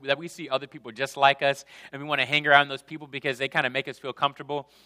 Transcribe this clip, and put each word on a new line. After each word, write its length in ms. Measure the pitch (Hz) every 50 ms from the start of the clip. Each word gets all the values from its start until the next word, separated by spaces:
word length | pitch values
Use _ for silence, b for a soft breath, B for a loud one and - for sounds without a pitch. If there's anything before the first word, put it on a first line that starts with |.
| 135
that 140 | 139 139 139
we 120 | 170 170
see 180 | - - 170 131
other 180 | 131 135 139
people 280 | 139 - 151 113 120 110
just 240 | 107 135 135 - 143
like 240 | 139 139 139 -
us 240 | 151 139 139 139 B B B B B B
and 100 | - 139
we 60 | 156 151
wanna 180 | 147 139 131
hang 220 | 123 143 151 147 151
around 220 | 143 143 143 139
those 120 | 135 135
people 240 | - - 156 151 151
because 320 | 139 131 139 127 147 131 117
they 120 | 135 135
kinda 200 | - 160 143 127
make 200 | 127 135 135 143
us 100 | 131 -
feel 140 | - 135 123
comfortable? 560 | - 143 143 139 - 147 135 147 143 135 b b b b